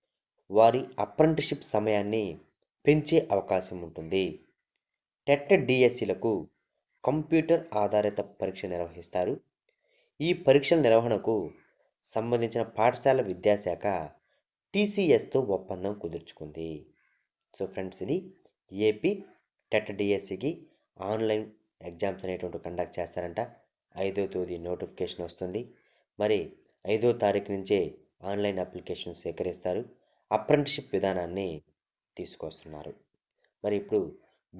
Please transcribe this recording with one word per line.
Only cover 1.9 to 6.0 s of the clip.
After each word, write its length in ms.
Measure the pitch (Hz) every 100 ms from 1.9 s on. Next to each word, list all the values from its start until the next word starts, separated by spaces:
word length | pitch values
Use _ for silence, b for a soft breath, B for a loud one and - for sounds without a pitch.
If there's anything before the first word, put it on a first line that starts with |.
| 104 101 113 101 76 - _ _ _ -
పెంచే 420 | 151 147 160 -
అవకాశం 520 | 101 - 95 - 92
ఉంటుంది. 580 | 82 - 80 95 90 76 _ _ _ _ _ _ _ _ -
టెట్ 400 | 143 - 185 123
డీఎస్సీలకు 840 | 127 123 117